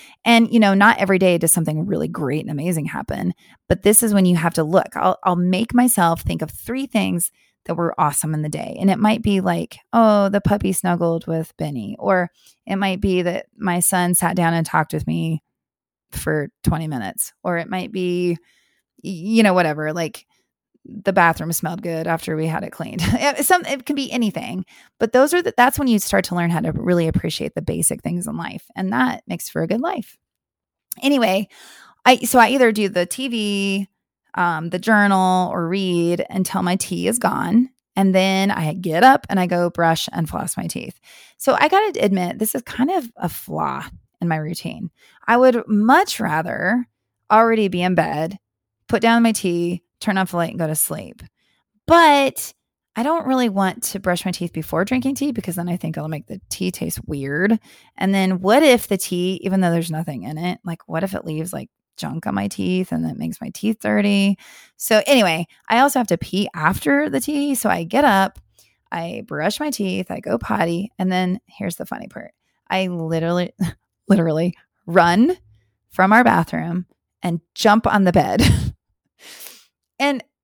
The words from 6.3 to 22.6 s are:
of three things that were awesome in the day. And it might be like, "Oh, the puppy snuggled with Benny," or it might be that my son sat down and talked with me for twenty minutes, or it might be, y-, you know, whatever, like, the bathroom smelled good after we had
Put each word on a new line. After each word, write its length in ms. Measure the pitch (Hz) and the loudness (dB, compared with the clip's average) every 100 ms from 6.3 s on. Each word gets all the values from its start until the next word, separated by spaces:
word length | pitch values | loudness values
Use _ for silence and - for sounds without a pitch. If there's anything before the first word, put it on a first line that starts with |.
| 165 | -6
of 100 | 156 | -6
three 360 | - - 254 269 | -10 -10 -8 -4
things 440 | 220 190 180 - - _ _ - | -2 -2 -2 -4 -8 _ _ -10
that 80 | |
were 200 | 165 170 - | -4 -4 0
awesome 320 | 151 143 156 | 0 0 -4
in 100 | 156 | -4
the 60 | 151 | -4
day. 300 | - - - | -6 -8 0
And 100 | 196 | 0
it 80 | 185 | 4
might 240 | 214 226 | 2 2
be 200 | 214 196 | 0 0
like, 340 | 185 170 170 - _ | 0 -2 -4 -10 _
"Oh, 380 | 233 220 208 196 | 4 6 6 4
the 100 | 202 | 2
puppy 320 | 233 208 196 | 0 0 0
snuggled 540 | 190 180 175 170 165 - | -2 0 0 0 -2 -2
with 260 | 165 160 _ | -4 -4 _
Benny," 380 | 156 139 101 - | -8 -6 -8 -6
or 320 | 175 185 175 - _ _ - | 0 0 0 -8 _ _ -8
it 100 | 196 | -4
might 240 | 196 190 | -2 -2
be 220 | 196 180 | 0 0
that 240 | 175 170 - _ | 0 -4 -10 _
my 220 | 190 175 | -2 0
son 340 | 175 185 175 | 0 0 0
sat 220 | 175 170 180 | 0 0 0
down 180 | 165 | 0
and 100 | 165 | 0
talked 300 | 165 160 156 | 0 0 -2
with 120 | 156 156 | -4 -4
me 360 | 165 165 160 - _ _ _ _ _ _ | -4 -4 -6 -8 _ _ _ _ _ _
for 380 | - - 151 143 - | -8 -4 -2 -4 -4
twenty 260 | - 160 160 | -2 -2 -4
minutes, 460 | 139 98 - - _ | -6 -8 -8 -10 _
or 140 | 180 170 | -6 -4
it 100 | 165 | -4
might 240 | 185 180 | -8 -8
be, 380 | 180 180 175 180 170 - _ _ _ _ _ | -4 -2 0 -2 -2 -6 _ _ _ _ _
y-, 60 | - | -12
you 320 | 180 180 226 | -10 0 4
know, 100 | 214 | 4
whatever, 400 | 185 170 151 156 | 4 2 0 -6
like, 320 | 160 160 - - _ _ _ _ _ - | -4 -6 -8 -20 _ _ _ _ _ -18
the 260 | - - | -6 -2
bathroom 400 | 190 170 160 160 | 4 4 2 -4
smelled 300 | 165 160 170 | -4 -4 -6
good 240 | 175 165 170 | -6 -6 -4
after 280 | 165 - | -4 -4
we 120 | 156 160 | -4 -2
had 180 | 160 | -4